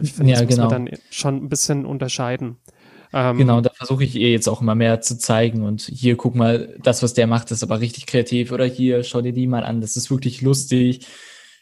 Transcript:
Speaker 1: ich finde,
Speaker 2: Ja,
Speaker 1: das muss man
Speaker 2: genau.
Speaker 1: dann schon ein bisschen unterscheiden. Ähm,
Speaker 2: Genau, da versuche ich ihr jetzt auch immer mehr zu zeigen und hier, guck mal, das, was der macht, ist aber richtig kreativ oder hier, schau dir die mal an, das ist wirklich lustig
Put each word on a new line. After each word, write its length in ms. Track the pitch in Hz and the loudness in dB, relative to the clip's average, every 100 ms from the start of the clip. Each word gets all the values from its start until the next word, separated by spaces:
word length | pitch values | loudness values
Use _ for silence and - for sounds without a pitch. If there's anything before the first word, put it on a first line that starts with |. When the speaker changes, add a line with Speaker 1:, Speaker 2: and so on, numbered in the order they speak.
Speaker 1:
ich 120 | 147 | -6
finde, 180 | 147 135 | 2 4
Speaker 2:
Ja, 80 | 123 | 4
Speaker 1:
das 60 | 120 | 4
muss 140 | 120 | 4
man 100 | 117 | 2
Speaker 2:
genau. 180 | 123 123 | 0 -4
Speaker 1:
dann 20 | - _ | -10 _
schon 260 | - 143 135 | -6 -4 -4
ein 60 | 139 | -4
bisschen 360 | 143 - 143 135 | -4 -2 -2 -4
unterscheiden. 720 | 135 131 - 123 127 123 120 _ _ _ - _ | -6 -6 -4 -4 -4 -8 -12 _ _ _ -20 _
Ähm, 240 | 139 127 120 | -2 0 4
Speaker 2:
Genau, 240 | 127 117 | 4 4
da 80 | 120 | 2
versuche 300 | - 127 135 | -2 -4 0
ich 120 | 135 123 | 0 2
ihr 160 | 120 | 2
jetzt 160 | 113 110 | 4 2
auch 140 | 113 | 0
immer 140 | 113 113 | 0 2
mehr 260 | 113 113 | 2 2
zu 160 | - 117 | -2 -4
zeigen 460 | - 113 117 113 | 0 2 2 0
und 180 | 104 107 | -4 -6
hier, 360 | - 127 123 120 | -8 -2 0 2
guck 180 | 120 123 | 0 2
mal, 420 | 117 117 - - | 2 2 -4 -2
das, 200 | 127 120 | 0 2
was 100 | 120 | 0
der 140 | 123 113 | 2 2
macht, 240 | 117 - | 0 -2
ist 120 | 117 | -6
aber 160 | - 110 | -4 -2
richtig 260 | 117 - - | -4 -8 -2
kreativ 460 | 123 117 123 120 | 0 0 -2 -2
oder 140 | 123 127 | -2 -2
hier, 380 | 127 127 123 | 0 0 0
schau 180 | 120 120 | -2 -4
dir 120 | 123 | -2
die 140 | 123 127 | -2 -2
mal 160 | 120 | -2
an, 180 | 113 117 | -2 -4
das 140 | 110 131 | -4 -6
ist 140 | - | -4
wirklich 300 | 131 131 - | -2 -4 -2
lustig 640 | 135 135 - 127 123 127 - - - - - _ | 0 0 2 2 2 0 -10 -20 -20 -20 -20 _